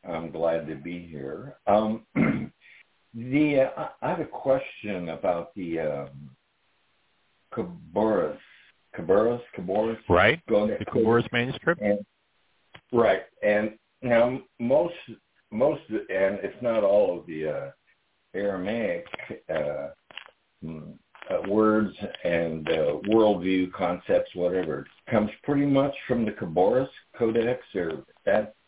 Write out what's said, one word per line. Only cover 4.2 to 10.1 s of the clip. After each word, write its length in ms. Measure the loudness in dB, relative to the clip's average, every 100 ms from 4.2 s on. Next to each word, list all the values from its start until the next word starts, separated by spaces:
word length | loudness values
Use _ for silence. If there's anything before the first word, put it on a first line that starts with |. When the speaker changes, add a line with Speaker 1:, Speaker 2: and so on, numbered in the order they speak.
Speaker 1:
a 40 |
question 840 | -6 -6 0 0 0 -12 -8 -6 -6
about 440 | -4 -2 -2 -4 -10
the, 240 | -6 -4
um, 500 | -4 -4 -8 -14 -20 -20 _ _ _ _ _ _ _ _ _ _ _
Khabarovsk. 840 | -8 -8 -10 -6 0 2 2 0 -6 -16 -20 _ _ _ -12
Khabarovsk, 460 | 2 4 4 0 -8 -10
Khabarovsk? 520 | -4 -2 -2 -4
Speaker 2:
Right. 320 | 2